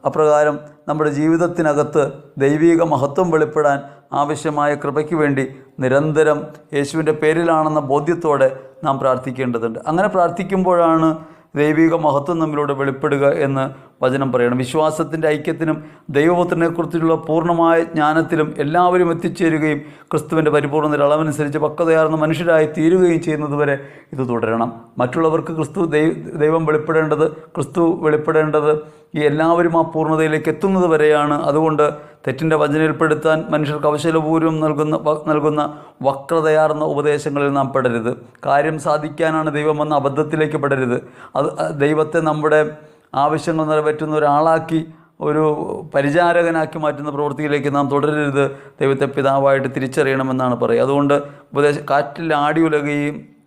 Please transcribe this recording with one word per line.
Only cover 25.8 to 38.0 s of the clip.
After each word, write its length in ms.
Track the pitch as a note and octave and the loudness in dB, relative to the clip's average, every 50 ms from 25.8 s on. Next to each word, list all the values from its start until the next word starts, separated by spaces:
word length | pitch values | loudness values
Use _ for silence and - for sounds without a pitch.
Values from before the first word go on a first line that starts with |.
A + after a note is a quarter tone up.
| F3 E3 D3 | -2 0 2
ദൈ-, 220 | D3+ D3+ D#3+ - - - - - D#3+ D3 | 2 2 2 0 -2 -10 -10 -4 0 0
ദൈവം 220 | D3+ D#3+ E3 D#3+ D3+ | 2 2 2 0 2
വെളിപ്പെടേണ്ടത്, 580 | D3+ D3+ D3+ D#3+ D#3+ D#3+ D#3+ D3+ D3+ D3+ D#3 - - - - - _ | 0 0 0 0 0 0 2 2 0 0 0 -2 -2 -8 -20 -12 _
ക്രിസ്തു 280 | F3 C#3 - - F#3 E3+ E3 F3 - C#3+ | -6 -6 -4 0 0 2 2 0 0 0
വെളിപ്പെടേണ്ടത് 680 | D#3 D3+ D3+ D3+ - D#3+ D#3 D#3 D3+ D3+ D3+ D3 D3+ D3+ D3+ D3+ - - - - _ - | 0 0 0 0 0 0 2 2 2 0 0 2 2 0 0 -2 -12 -20 -20 -20 _ -6
ഈ 80 | D#3+ D3+ D3 | 0 0 0
എല്ലാവരും 440 | C#3 D3+ D#3+ E3 E3+ E3+ F3 E3+ E3 E3 | 2 2 2 2 4 4 2 2 2 2
ആ 60 | D#3+ D#3 - | 0 0 0
പൂർണ്ണതയിലേക്ക് 560 | D#3 D#3 D3+ D#3+ D#3 D#3+ D#3 D3+ D#3 D3 E3 D#3 | -2 0 0 2 2 2 2 0 0 0 -2 -2
എത്തുന്നത് 340 | - - G3 F#3+ F#3 F3+ F3 D#3+ | 0 0 0 2 2 2 4 4
വരെയാണ്. 440 | D3+ D3+ D3+ D3+ D3 D3 D3 D3 D3 - D3+ | 4 4 4 4 4 4 2 0 0 0 0
അതുകൊണ്ട് 380 | C#3+ D#3 D#3+ D#3+ D#3 D3 D3+ D3 D3+ - - - - _ _ | 2 2 2 2 2 2 2 0 0 -4 -16 -20 -20 _ _
തെറ്റിൻ്റെ 300 | - B2+ B2+ D#3+ D#3+ D#3+ D3+ D3+ | -6 -6 -2 -2 0 2 2 2
വഞ്ചനയിൽപ്പെടുത്താൻ 760 | D3 C#3+ D#3 D#3+ D#3 D3+ - D#3+ D#3+ D3+ D#3 D3+ D#3+ D#3 D#3+ D#3+ - D#3+ | 0 2 2 0 0 0 0 0 0 0 0 2 0 0 0 0 -2 -2
മനുഷ്യർക്ക് 360 | D3+ D3+ C#3 D3+ D3+ C#3+ D3+ | -2 -2 -2 -4 -2 0 0
അവശലപൂർവ്വം 680 | D3 D3 C#3+ E3+ D#3+ E3 D#3 D3+ D#3+ D#3+ D#3+ E3 E3 D#3 D#3 | 0 0 0 0 0 0 0 2 0 2 2 2 0 0 -2
നൽകുന്ന 300 | D#3 C#3+ C#3+ D#3 D3+ D#3 - - | -2 0 0 -2 -2 -2 -2 0
വ-, 160 | D3+ D#3 D3+ D3+ D#3+ | -2 -2 -2 -2 -2
നൽകുന്ന 320 | D3+ D3+ C#3+ D#3 D3+ D3 D3 D3 - - - - - _ - | 0 2 2 0 0 0 -4 -4 -6 -12 -20 -20 -18 _ -2
വക്രതയാർന്ന 800 | C3+ C3+ - - - E3+ E3 D#3 D#3+ D#3 D#3 D#3 D#3 D3+ D3+ D3+ D#3 D3 | -2 -2 -2 -6 -2 -2 0 2 2 4 4 4 2 0 0 -2 -2 -2
ഉപദേശങ്ങളിൽ 580 | C#3+ C#3+ D3+ D3 D3 D3 D#3 C#3+ C#3+ C#3+ C#3+ C#3 C#3 | 0 0 0 0 0 -2 -4 -2 0 0 0 0 0
നാം 80 | C3+ C3+ B2+ | -2 0 0
പെടരുത്. 380 | C3+ B2+ B2 A#2 A#2+ | 0 0 0 0 0